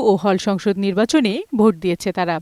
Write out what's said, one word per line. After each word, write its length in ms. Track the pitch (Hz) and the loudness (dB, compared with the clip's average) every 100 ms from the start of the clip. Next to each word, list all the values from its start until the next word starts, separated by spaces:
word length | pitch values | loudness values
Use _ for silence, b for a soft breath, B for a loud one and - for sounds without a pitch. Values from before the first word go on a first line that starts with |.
| 233 | 2
ও 40 | 196 | 2
হল 200 | 202 185 | 2 0
সংসদ 360 | - 196 208 190 | 0 -2 -2 -2
নির্বাচনে 540 | 196 185 233 311 226 233 415 | -2 0 0 2 0 -2 -4
ভোট 200 | 233 214 170 | 2 2 2
দিয়েছে 260 | 180 170 202 | -2 -2 -4
তারা। 240 | 185 175 160 | -2 -2 -4